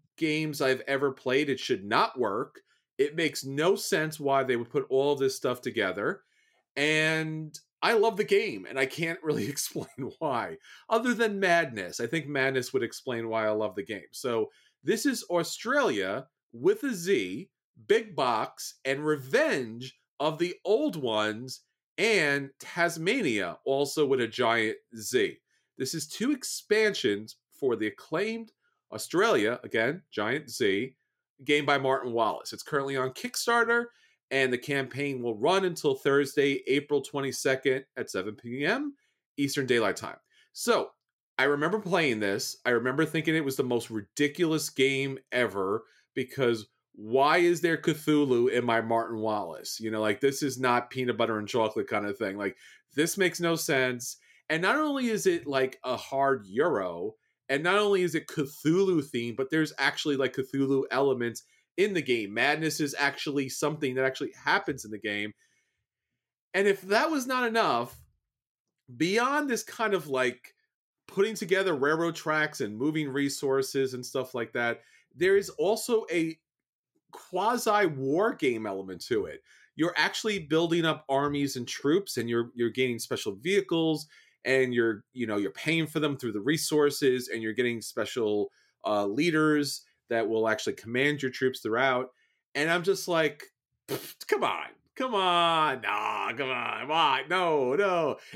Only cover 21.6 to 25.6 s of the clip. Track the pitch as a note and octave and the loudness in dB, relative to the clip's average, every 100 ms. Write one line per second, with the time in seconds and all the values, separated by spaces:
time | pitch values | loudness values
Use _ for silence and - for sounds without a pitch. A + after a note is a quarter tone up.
21.6 | _ _ _ - G#3+ G#3 D3 C#3+ C#3 - | _ _ _ -2 2 4 2 0 -4 -12
22.6 | - - E3+ E3 E3 C4 F3 G#2+ F2 D#2+ | -8 0 0 0 -2 0 0 0 -2 -4
23.6 | - C3+ C#3+ - C#3+ C3+ A2+ G#2+ A#2+ A#2 | -2 0 0 2 2 2 0 0 2 2
24.6 | A2 G#2 _ A2+ G#2+ B2 F#2+ - _ _ | 0 -4 _ -14 -2 2 2 -2 _ _